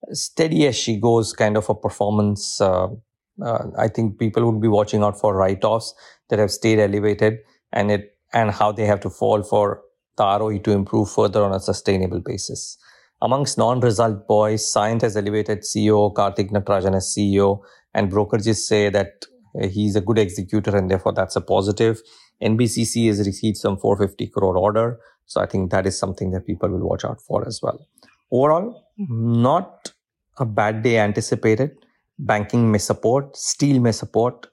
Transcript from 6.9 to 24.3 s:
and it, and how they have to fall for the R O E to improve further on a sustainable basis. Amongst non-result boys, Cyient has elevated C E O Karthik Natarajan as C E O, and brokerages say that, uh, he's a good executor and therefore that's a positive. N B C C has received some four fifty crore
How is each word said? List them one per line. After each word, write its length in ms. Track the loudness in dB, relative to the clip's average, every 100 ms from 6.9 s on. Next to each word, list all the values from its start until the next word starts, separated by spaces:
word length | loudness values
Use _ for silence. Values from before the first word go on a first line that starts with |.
| 2 0 2 2 0 -12 _ _
and 180 | -2 0
it, 260 | 0 -2 _ _
and 160 | 0 0
how 220 | 2 0
they 140 | 0 0
have 160 | 0
to 80 | -2
fall 340 | -4 0 0
for 380 | 2 0 0 -2 -12 _ _ -2
the 80 |
R 180 | 2 2
O 100 | 0
E 60 | -2
to 120 | 0
improve 400 | 0 2 0 0
further 320 | 2 2 2
on 100 | 0
a 60 | 0
sustainable 600 | -4 -4 0 0 0 -4
basis. 560 | -6 -10 -10 -12 -14 -18 _ _ _ _
Amongst 360 | -2 0 -2 0
non-result 720 | 0 2 2 2 0 0 0
boys, 340 | 2 2 0
Cyient 400 | -2 0 0 0
has 160 | 0 -2
elevated 480 | -2 -2 -2 -4 -4
C 200 | 0 4
E 60 |
O 200 | 4 4
Karthik 400 | 2 -2 0 -2
Natarajan 440 | -2 0 0 2 0
as 180 | -2
C 200 | -2 2
E 80 | 4
O, 220 | 4 2 -6 _ _
and 180 | -2 0
brokerages 460 | 0 0 0 0 -2
say 320 | 0 2 2
that, 360 | 2 -2 _ -20 _ _ -6
uh, 60 | -4
he's 280 | -2 0 0
a 60 |
good 160 | 0 2
executor 580 | 0 -2 -4 -2 0 0
and 140 | 0
therefore 220 | 0 -2
that's 220 | -2 -2 -4
a 60 |
positive. 600 | 0 0 2 2 2 0 -8 -20 _ _
N 140 | -2 2
B 120 | 0
C 180 | 0 -2
C 220 | 0 2
has 180 | 2 0
received 320 | -2 -4 -2
some 200 | -2 -2
four 200 | 0 0
fifty 300 | 0 -2
crore 300 | -6